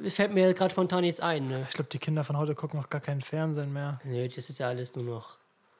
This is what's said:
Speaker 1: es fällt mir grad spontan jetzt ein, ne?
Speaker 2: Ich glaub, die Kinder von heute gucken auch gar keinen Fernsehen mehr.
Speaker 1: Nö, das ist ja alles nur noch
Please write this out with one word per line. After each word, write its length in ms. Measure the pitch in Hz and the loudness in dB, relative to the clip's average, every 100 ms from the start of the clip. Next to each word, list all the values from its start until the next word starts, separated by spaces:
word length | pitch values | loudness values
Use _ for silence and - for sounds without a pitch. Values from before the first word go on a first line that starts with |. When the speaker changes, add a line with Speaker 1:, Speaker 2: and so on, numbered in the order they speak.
| - | 0
Speaker 1:
es 100 | - | 2
fällt 180 | 208 | 4
mir 200 | 196 185 | 6 6
grad 180 | 180 185 | 6 2
spontan 320 | 185 180 180 | 2 2 4
jetzt 180 | 175 165 | 2 2
ein, 260 | 170 156 131 | 0 0 0
ne? 180 | 131 135 | -2 -4
Speaker 2:
Ich 60 | - | -4
glaub, 140 | 143 | -4
die 100 | 135 | -4
Kinder 240 | - 156 | 0 0
von 140 | 143 147 | 0 0
heute 180 | 151 143 | 0 -2
gucken 240 | 156 151 | -4 -4
auch 100 | 131 | -4
gar 120 | 147 | -4
keinen 200 | - 143 | -2 -4
Fernsehen 520 | - 156 160 147 143 | -2 -2 0 0 -2
mehr. 260 | 139 143 139 | -4 -4 -6
Speaker 1:
Nö, 240 | 139 123 123 | -4 -2 -2
das 200 | 131 123 | -4 -8
ist 100 | 135 | -4
ja 80 | 127 | -2
alles 280 | 123 123 131 | -2 -6 -6
nur 100 | 120 | -6
noch 320 | 113 - - _ _ _ _ | -6 -10 -20 _ _ _ _